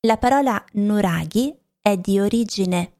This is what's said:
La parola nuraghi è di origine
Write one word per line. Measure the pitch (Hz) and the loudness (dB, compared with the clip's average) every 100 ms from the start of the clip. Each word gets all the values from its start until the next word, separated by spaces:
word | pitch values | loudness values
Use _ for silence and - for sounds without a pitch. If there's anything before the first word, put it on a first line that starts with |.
La | 226 220 | 0 2
parola | 247 269 269 208 - | 2 2 2 -2 -4
nuraghi | 208 208 208 196 165 160 208 269 311 _ _ 208 | -4 0 0 0 -2 -2 -2 -2 -6 _ _ -2
è | 196 | -2
di | 185 196 | 0 0
origine | 202 226 226 - 190 180 180 _ | 2 0 -2 -2 -2 -2 -4 _